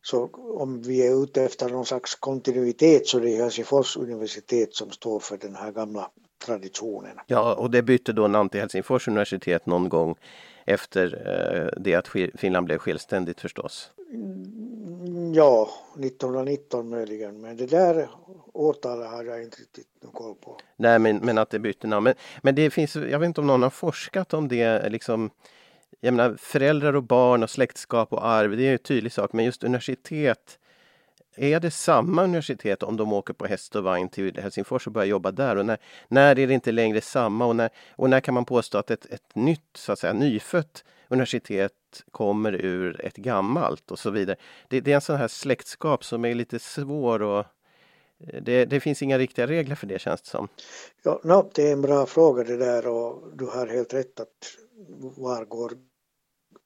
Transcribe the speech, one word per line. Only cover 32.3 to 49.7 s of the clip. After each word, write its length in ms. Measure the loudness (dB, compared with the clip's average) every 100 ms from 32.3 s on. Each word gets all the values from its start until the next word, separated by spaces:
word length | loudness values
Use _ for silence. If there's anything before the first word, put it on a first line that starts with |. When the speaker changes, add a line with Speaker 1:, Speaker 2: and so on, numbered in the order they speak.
| 0 -4 -6 -2 -2
Speaker 2:
om 140 | -2 -2
de 160 | 0
åker 200 | -2 -4
på 120 | -8 -6
häst 300 | -6 -4 -4
och 80 |
vagn 260 | 0 -2 -2
till 300 | -4 -6 -6
Helsingfors 480 | -8 -8 -4 -6 -4
och 60 |
börjar 140 | -2 0
jobba 240 | 0 -2
där? 240 | -2 -2 0
Och 100 | 0
när, 120 | -4 -6 -20 _
när 320 | 6 8 8
är 80 | 4
det 60 |
inte 180 | 2 2
längre 300 | 2 2 2
samma? 440 | 0 0 0 2 2
Och 100 | 2
när, 140 | 0 -4 -20
och 180 | 0 4
när 100 | 4
kan 140 | 2
man 120 | -2 0
påstå 320 | 0 0 -4
att 140 | -2
ett, 140 | -6 -6
ett 300 | -18 _ -2
nytt, 420 | 0 0 _ -16
så 140 | -6
att 80 | -2
säga, 140 | -2
nyfött 720 | 0 0 0 -2 -4 -4 -14 _ _ _
universitet 640 | -2 0 -4 -4 -2 -2 _ _ -20 _
kommer 420 | -4 0 0 -2
ur 520 | -2 -4 -4 -6 -6 -12
ett 100 | -8
gammalt 760 | -4 -2 0 -2 -2 -4 _
och 80 | -8
så 100 | -4
vidare? 280 | -2 -2 -6 -10 -20 _
Det, 140 | -4
det 100 | 2
är 40 | 0
en 60 |
sån 140 | 2 -2
här 120 | -2
släktskap 760 | -6 -4 -4 -4 -8 -2 -2
som 220 | -2 -4 -2
är 100 | -2
lite 240 | -4 -8
svår 640 | -10 -10 -6 -4 -2 0
och 240 | 0 -2 -4 _ _ _ _ _ _ _ -16 -10
det, 240 | 0 2 2
det 140 | 0
finns 220 | -2 -2
inga 160 | 0 0
riktiga 300 | 0 0 0
regler 280 | 0 -4